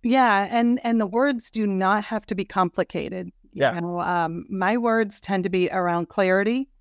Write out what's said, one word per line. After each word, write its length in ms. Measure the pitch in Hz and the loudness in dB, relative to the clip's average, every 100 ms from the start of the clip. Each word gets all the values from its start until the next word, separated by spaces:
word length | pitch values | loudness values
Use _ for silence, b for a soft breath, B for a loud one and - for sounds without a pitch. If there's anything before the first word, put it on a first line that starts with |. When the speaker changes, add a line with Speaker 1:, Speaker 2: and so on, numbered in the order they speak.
Speaker 1:
Yeah, 460 | 233 262 247 202 196 | 2 4 4 2 2
and, 300 | 233 240 247 | 2 2 2
and 140 | 233 233 | 0 0
the 80 | 208 | 0
words 440 | 226 277 254 - | 0 0 0 -6
do 160 | 220 214 | -4 -2
not 380 | 190 190 208 | 0 2 0
have 200 | 202 220 - | -2 -8 -6
to 80 | |
be 120 | 190 190 | -6 -4
complicated. 800 | - 180 - 180 175 143 185 180 _ _ | 0 -2 0 -4 -4 -6 -8 -12 _ _
You 100 | - | 0
Speaker 2:
Yeah. 180 | 135 175 | 0 0
Speaker 1:
know, 200 | 170 175 | -4 -4
um, 460 | - 175 165 165 - | -2 0 -2 -4 -8
my 300 | 190 185 240 | -2 0 0
words 420 | 233 226 214 - | 0 0 0 -6
tend 240 | - 196 | -4 -2
to 60 | 185 | 0
be 180 | 185 180 | 0 0
around 380 | 185 175 175 170 | 0 0 -2 -2
clarity 640 | - 190 185 202 247 269 _ | 0 2 4 2 -2 -4 _